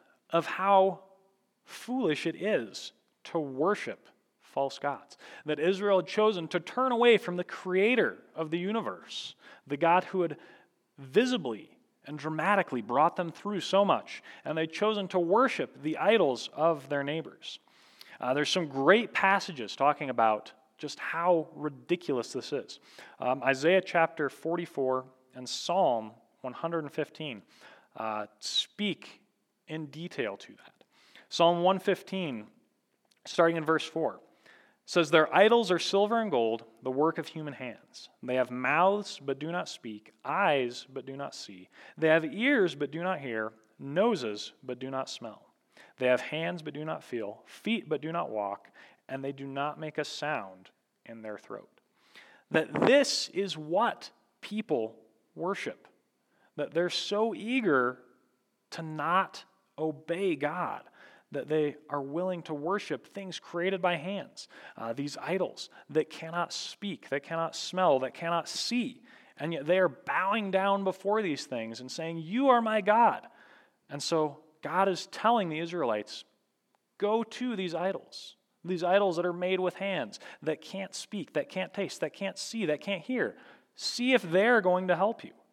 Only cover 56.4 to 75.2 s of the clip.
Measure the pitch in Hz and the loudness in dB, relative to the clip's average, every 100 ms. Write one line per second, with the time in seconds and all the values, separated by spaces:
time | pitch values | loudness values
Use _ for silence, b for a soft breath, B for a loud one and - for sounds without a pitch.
56.4 | _ - 147 160 175 - - 202 226 202 | _ -8 -2 0 0 0 -2 0 0 -2
57.4 | 214 262 214 135 123 127 - _ _ _ | -2 0 4 4 4 -2 -12 _ _ _
58.4 | _ _ _ - 160 156 147 185 190 - | _ _ _ -12 -8 -4 2 2 2 -6
59.4 | - _ _ - 160 147 - 170 196 147 | -20 _ _ -6 -4 -4 -6 -2 -2 0
60.4 | 143 175 175 - - B B B B 143 | -2 -2 -4 -6 -14 B B B B -10
61.4 | 127 156 151 143 - 143 139 156 185 180 | -2 0 0 -2 -6 -6 -4 -4 -4 -4
62.4 | 160 151 151 202 - 135 - - 190 165 | -6 -6 -2 -4 -4 -8 -8 -12 -12 -12
63.4 | - 170 180 190 175 170 165 202 - - | -10 -4 -2 0 0 -2 -4 -8 -10 -16
64.4 | - B B - 113 117 143 - - 185 | -20 B B -10 -8 -6 -8 -8 -4 -2
65.4 | 165 - - B - 147 151 - 165 170 | -2 -6 -16 B -4 -2 -2 -6 -8 -6
66.4 | 170 - - - 202 170 - 143 - 165 | -4 -6 -10 -8 -8 -8 -6 -6 -4 -4
67.4 | 165 - - 180 185 135 127 - 165 170 | -4 -6 -6 2 4 4 2 -6 -2 -2
68.4 | 170 - - 240 185 - B B B - | -2 -6 -4 -2 -2 -8 B B B -8
69.4 | 147 165 147 185 180 127 - 143 190 220 | -6 -4 2 4 4 0 -4 -2 0 -2
70.4 | 202 190 196 196 196 180 196 214 196 139 | 0 0 2 2 0 -2 0 0 0 -4
71.4 | - 123 113 113 127 - 165 165 160 220 | -6 -6 -6 -10 -12 -8 -8 -8 -4 2
72.4 | 277 240 226 214 196 214 233 - - b | 6 6 4 0 4 6 6 4 -6 b
73.4 | b b b b _ 143 - 165 156 143 | b b b b _ -8 -2 0 0 -4
74.4 | _ _ - 170 196 175 - - | _ _ -4 0 2 0 -6 0